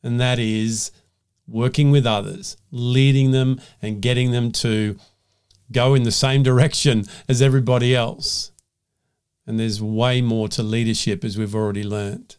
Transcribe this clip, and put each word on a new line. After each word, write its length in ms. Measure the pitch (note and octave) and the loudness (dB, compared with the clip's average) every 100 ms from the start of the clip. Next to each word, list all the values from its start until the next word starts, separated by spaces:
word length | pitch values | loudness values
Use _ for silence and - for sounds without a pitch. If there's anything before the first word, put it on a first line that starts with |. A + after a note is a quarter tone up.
And 180 | A#2+ A#2+ | -2 0
that 200 | B2+ B2 | 0 0
is 500 | A2+ A2 A2+ A2 - _ _ _ _ _ - | 0 0 -2 -4 -8 _ _ _ _ _ -10
working 440 | A2+ B2+ C#3 D3 | -2 -2 2 4
with 160 | C#3+ A#2 | 4 2
others, 500 | G#2+ G2+ C3+ - - _ | -2 -4 -12 -14 -18 _
leading 580 | B2 B2 B2+ C3+ C3+ C3+ | -6 0 2 4 4 2
them 320 | C3 C3 C3 - _ | 2 0 -2 -8 _
and 220 | G#2+ G#2 | -8 -4
getting 300 | A#2 B2 B2+ | -2 0 0
them 200 | A#2+ A#2+ | 0 -2
to 460 | - A#2+ G#2+ G#2+ G2+ _ _ _ _ _ _ _ | -2 -2 0 -2 -6 _ _ _ _ _ _ _
go 220 | A#2+ B2+ | 0 4
in 80 | C3+ | 4
the 100 | A#2 | 2
same 300 | - C3+ C3+ | 0 2 2
direction 640 | C3 B2+ D3+ - D3 A2+ G2+ - - | 4 4 2 2 0 0 -2 -12 -2
as 160 | B2 | 2
everybody 520 | C3+ C3 B2 B2 B2 B2+ | 4 4 2 2 2 2
else. 560 | A#2 - - - - _ _ _ _ _ _ _ _ _ - | 0 -6 -6 -6 -8 _ _ _ _ _ _ _ _ _ -8
And 140 | A2 | -4
there's 240 | A2+ G2+ | -4 -4
way 360 | G#2+ A2 B2 B2+ | -4 0 0 2
more 280 | A#2+ A2+ G#2+ | 0 0 -2
to 140 | - | -4
leadership, 600 | G#2+ A#2 A2+ A2 - G2 | -2 0 0 0 -2 -4
as 140 | A2 G2+ | -6 -6
we've 160 | G#2+ | -4
already 300 | A2 G#2+ G2+ | -2 -2 -4
learned. 540 | G#2 G#2 G3+ G#3+ - | -6 -6 -6 -10 -16